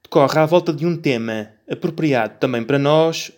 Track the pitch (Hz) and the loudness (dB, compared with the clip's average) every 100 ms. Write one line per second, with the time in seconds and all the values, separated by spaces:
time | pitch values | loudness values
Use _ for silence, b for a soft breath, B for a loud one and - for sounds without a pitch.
0 | - 160 135 151 156 175 175 147 170 160 | -2 2 2 2 2 2 2 -2 -2 -2
1 | 160 117 113 110 107 _ - - 175 165 | -2 -2 -4 -6 -8 _ -14 -8 -8 -2
2 | 160 127 110 - 131 120 117 139 139 156 | 0 0 0 -2 -4 -2 -2 0 2 4
3 | 165 160 - | 2 -2 -10